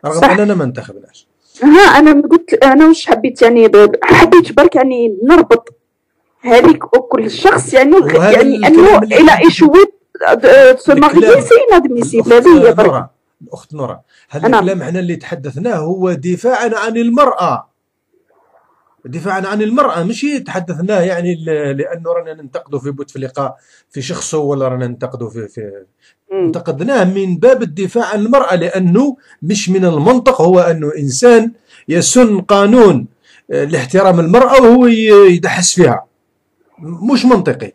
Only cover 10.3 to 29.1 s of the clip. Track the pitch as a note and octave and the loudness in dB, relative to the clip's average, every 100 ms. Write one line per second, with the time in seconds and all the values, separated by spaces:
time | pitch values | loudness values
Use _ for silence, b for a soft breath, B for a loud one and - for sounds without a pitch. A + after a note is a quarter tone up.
10.3 | A#3 A#3+ C4 C4 B3+ - C#4+ D4 C#4+ - | 0 4 6 6 4 0 2 4 4 4
11.3 | B4+ - A#4 B4+ F4+ C4+ A#3+ A3+ A3+ A3+ | 2 4 2 4 2 0 -4 -4 -4 2
12.3 | A#3+ C#4 D#4+ A#3 F3+ G#3 C3 G2 _ _ | 4 6 4 4 0 0 -2 -10 _ _
13.3 | _ D#3 - _ D3+ B2+ F#2 _ _ _ | _ -20 -20 _ -14 -12 -12 _ _ _
14.3 | C#3+ - A#3 F#3 F#3+ D3+ F3 F3+ E3 - | -8 -2 0 -2 -6 -8 -8 -8 -10 -12
15.3 | E3+ C#3 C3 A3 G3+ D#3 F#3 F#3 E3 D3+ | -14 -12 -10 -8 -6 -6 -6 -6 -6 -6
16.3 | F3 A#3+ B3 A#3 A3 A3 A3+ A#3 A#3 C#4 | -6 -4 -4 -4 -6 -6 -4 -4 0 -2
17.3 | - F3 B2 - _ _ _ _ _ _ | -2 -6 -6 -10 _ _ _ _ _ _
18.3 | _ _ _ _ _ _ _ A#2+ D3 F3+ | _ _ _ _ _ _ _ -16 -12 -8
19.3 | F#3+ F#3+ G#3 G#3+ B3 C4+ E3 E3+ A3+ C#4+ | -8 -8 -6 -4 -4 -6 -6 -8 -8 -8
20.3 | C#4+ C4+ F#3+ F3 D#3 F#3 G#3 F3 F3 F3 | -8 -10 -12 -12 -10 -6 -4 -4 -6 -8
21.3 | E3+ D#3+ D3+ D3 C#3 E3+ E3+ E3 E3+ E3 | -8 -8 -8 -6 -8 -10 -10 -8 -8 -10
22.3 | D#3 C#3+ C3 - C#3 C3+ C#3 C#3+ C#3 C3 | -18 -16 -16 -12 -12 -12 -14 -16 -14 -14
23.3 | - C3+ - _ _ _ - B2 F3 - | -10 -12 -12 _ _ _ -16 -14 -12 -8
24.3 | D#3+ C#3+ C#3 C3 B2+ B2 A#2+ B2+ B2+ A#2 | -8 -6 -6 -6 -6 -10 -10 -14 -12 -14
25.3 | A2 G#2 - G#2+ G2 F#2 _ _ _ _ | -14 -16 -16 -18 -18 _ _ _ _ _
26.3 | F#3+ F3 D#3+ - C#3 F3+ C4+ F#3 G3 F#3+ | -6 -6 -6 -10 -8 -4 -2 -2 -4 -6
27.3 | F3 A#3 B3+ A3 D3+ F#3+ A#3 G3+ G#3 G#3+ | -2 -2 -2 -4 -8 -8 -6 -6 -6 -2
28.3 | C4+ E3+ F3+ E3 F#3+ F#3 F#3 C#4+ | -2 -2 -4 -4 -4 -2 0 -2